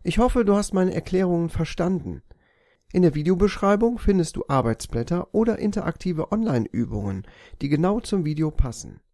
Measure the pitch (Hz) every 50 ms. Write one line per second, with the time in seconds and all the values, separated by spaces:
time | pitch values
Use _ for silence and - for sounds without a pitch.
0 | - 180 165 208 240 247 - 254 226 196 202 202 202 - - 185 185 185 - 165
1 | - - 185 185 190 180 175 170 170 165 - - 160 - - - 170 180 190 175
2 | - 98 78 65 _ _ - _ _ _ _ _ _ _ _ _ _ _ - 185
3 | 180 165 - 147 147 170 190 175 208 202 - - - 196 208 202 233 233 240 220
4 | - 202 196 185 165 - - - - - 139 135 117 117 113 - - - - 117
5 | 120 - 170 175 - _ - 202 226 226 214 - - 208 196 214 - 185 165 -
6 | - 180 175 156 - - 202 220 226 220 135 120 110 - - 113 117 - 110 107
7 | 104 101 95 95 101 - - - - - - - - 143 147 147 165 185 208 233
8 | - - 208 196 165 151 151 151 156 156 151 - 135 127 113 - - - - -
9 | _ _